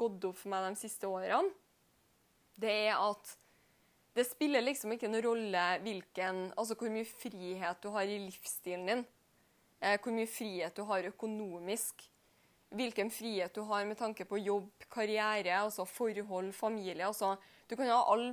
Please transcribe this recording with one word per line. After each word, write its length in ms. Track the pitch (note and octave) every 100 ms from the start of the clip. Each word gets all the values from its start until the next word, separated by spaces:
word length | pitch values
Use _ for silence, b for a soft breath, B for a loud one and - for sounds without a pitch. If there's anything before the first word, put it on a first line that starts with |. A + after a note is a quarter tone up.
gått 240 | A#3 F#3+ F#3
opp 80 | F#3
for 120 | G3+
meg 120 | F#3+
de 160 | F#3+ G3+
siste 280 | A3 - G3
årene, 440 | F#3 F#3 A3+ F#4+ - _ _ _ _ _ _ _ _ _ -
det 160 | A3 G#3+ G#3+
er 80 | G3+
at 380 | G3+ G#3 - - b b b b b b b -
det 80 | C4+
spiller 360 | - D4+ C#4
liksom 280 | B3 C#4 G#3+
ikke 140 | A3+ G#3+
noen 160 | A3
rolle 420 | A#3 A#3 G#3+ F3+ F3 F3
hvilken, 600 | G3+ G3 - - F#3 F#3 F#3 -
altså 160 | A3+ A3
hvor 140 | A#3
mye 160 | A3 A3+
frihet 760 | - G3 F#3+ F3+ F#3 F3 F3+
du 60 | G3+
har 160 | G#3 G3
i 120 | G#3
livsstilen 680 | F#3+ - - - F3+ F3+ F3+
din, 160 | A#3+ A#3+ _ _ b b b b -
eh, 180 | F#3+ G3+
hvor 120 | A#3+ A3+
mye 120 | A3
frihet 480 | - A3 F#3 E3 F#3
du 80 | G#3
har 200 | F#3+ F3+
økonomisk, 960 | - A3 G#3+ G3+ F3 F3 A3+ - - - _ b b b b -
hvilken 400 | G#3 B3 G#3+ G#3
frihet 400 | - A3+ G3+ F3+ G#3+
du 80 | G#3+
har 160 | G#3 G#3
med 100 | G#3
tanke 240 | A#3 G#3+ G#3+
på 120 | G3+
jobb, 300 | G3+ G3+ G3 - -
karriere, 640 | A#3+ G#3+ G#3+ G#3+ G#3+ F3+ F#3
altså 260 | G#3+ G#3 F#3
forhold, 640 | - A#3 G#3 G#3 F#3 F#3+ G3
familie. 480 | A3 A3 F#3 D#3+
Altså, 300 | F#3+ G#3+ G3 G3 B B B
du 80 | A#3
kan 120 | B3+
ha 80 | A#3+ -
all 220 | A3 A#3+